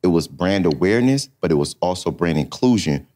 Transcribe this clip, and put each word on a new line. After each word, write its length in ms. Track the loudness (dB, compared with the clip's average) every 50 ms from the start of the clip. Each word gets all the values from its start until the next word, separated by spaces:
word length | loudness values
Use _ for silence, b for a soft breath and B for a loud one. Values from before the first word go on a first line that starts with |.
it 60 | 2 2
was 200 | 2 2 0 -2
brand 360 | -6 -4 -2 0 0 2 2
awareness, 640 | 0 0 2 2 2 2 4 2 2 2 0 -2 -8 _ _
but 100 | -2 0
it 60 | 2
was 180 | 0 0 -2 -4 _
also 320 | -4 -4 -4 -4 -6 -6
brand 260 | -4 -2 -2 -2 0 -2
inclusion 680 | -2 -4 -4 -2 2 2 2 2 0 -2 -4 -4 -6 _ _